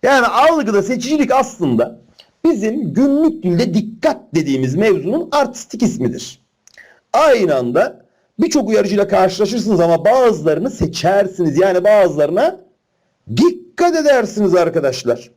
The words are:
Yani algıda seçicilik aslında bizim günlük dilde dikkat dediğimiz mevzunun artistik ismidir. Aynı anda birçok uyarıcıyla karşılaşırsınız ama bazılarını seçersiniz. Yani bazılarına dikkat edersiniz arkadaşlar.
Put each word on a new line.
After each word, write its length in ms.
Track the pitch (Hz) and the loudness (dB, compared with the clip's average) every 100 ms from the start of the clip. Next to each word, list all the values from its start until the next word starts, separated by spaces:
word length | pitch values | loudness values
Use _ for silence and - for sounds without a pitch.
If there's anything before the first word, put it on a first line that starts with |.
Yani 240 | 240 269 233 | 2 2 2
algıda 560 | 202 302 330 220 202 | 2 2 2 0 0
seçicilik 480 | 190 247 247 302 277 | 0 -4 -2 -2 0
aslında 720 | 262 262 - 165 123 - - _ _ _ _ | 0 -2 -4 -2 0 -2 -6 _ _ _ _
bizim 500 | 320 262 214 254 202 | -2 0 -2 -4 -4
günlük 480 | 143 277 285 311 - | 0 2 2 0 0
dilde 320 | 180 170 180 | -2 0 0
dikkat 600 | 170 - - - - - | -2 -4 -2 -2 -2 -4
dediğimiz 400 | 160 143 135 131 | -4 -2 -2 -2
mevzunun 540 | 147 214 175 151 269 349 | 0 0 0 -2 -4 -2
artistik 500 | 285 277 - - - | -2 -2 -4 -16 -4
ismidir. 580 | 220 - 127 - - - _ _ _ _ - _ _ | -4 -2 -6 -6 -14 -20 _ _ _ _ -20 _ _
Aynı 420 | 240 311 240 185 | 2 4 4 2
anda 520 | 139 120 123 175 - _ _ _ - | -2 -2 -2 -2 -6 _ _ _ -4
birçok 300 | 226 302 214 | -2 0 0
uyarıcıyla 400 | 214 202 208 196 | 0 0 -2 0
karşılaşırsınız 720 | 190 185 185 208 233 202 190 | 2 0 0 -2 -2 0 2
ama 240 | 170 165 | 2 2
bazılarını 680 | 180 254 247 180 151 151 233 | 2 4 2 2 0 -2 -4
seçersiniz. 880 | - 170 - 170 196 190 - 165 139 | -4 -6 -2 -2 0 -2 -2 -2 0
Yani 260 | 185 180 | 0 2
bazılarına 760 | 190 214 180 147 147 180 311 370 - _ _ _ _ _ - 117 | 4 4 4 2 0 0 -2 -4 -20 _ _ _ _ _ -10 0
dikkat 600 | 330 - - - 349 330 | 2 0 -14 -2 0 2
edersiniz 580 | 294 269 220 - 202 | 2 2 2 -2 0
arkadaşlar. 760 | 180 165 165 139 127 120 117 - | 2 2 0 -2 -4 -4 -4 -6